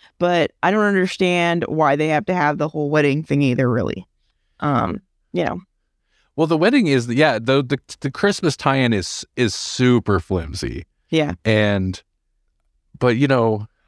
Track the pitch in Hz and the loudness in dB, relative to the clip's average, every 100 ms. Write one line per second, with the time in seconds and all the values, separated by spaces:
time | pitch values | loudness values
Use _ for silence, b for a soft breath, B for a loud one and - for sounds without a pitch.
0 | b _ 175 175 147 - 180 214 208 196 | b _ 0 2 0 -2 0 2 2 2
1 | 185 - 185 175 170 170 - 156 147 147 | 0 0 0 2 0 -2 -2 0 2 2
2 | 156 151 120 180 147 151 156 156 143 151 | 0 0 -2 0 0 0 -4 -4 -2 2
3 | 143 147 156 143 139 123 123 117 73 - | 2 0 -2 0 2 2 0 0 -2 -6
4 | - _ _ _ _ _ 147 123 113 - | -14 _ _ _ _ _ -2 -2 -2 -6
5 | - _ _ 175 160 180 - _ _ _ | -12 _ _ -4 -4 -6 -12 _ _ _
6 | _ _ _ - 160 160 196 277 175 131 | _ _ _ -2 0 2 4 4 4 2
7 | 120 120 151 113 113 139 127 147 - - | 2 2 2 2 0 0 0 -6 -8 -10
8 | 139 - 202 - 165 - 139 135 123 104 | -8 -2 -2 0 -2 -2 0 2 2 0
9 | - - - - 120 - - - 123 120 | -2 -10 -10 -2 -2 -2 -8 0 2 2
10 | - 92 - 92 78 - - 60 - _ | 2 -2 0 -4 -4 -8 -8 -8 -12 _
11 | _ 160 147 - 113 107 104 101 92 92 | _ -2 -2 -4 0 2 2 0 -2 -6
12 | _ _ _ _ _ _ _ _ _ - | _ _ _ _ _ _ _ _ _ -2
13 | 127 117 139 127 113 107 107 _ | 0 2 2 2 2 0 -6 _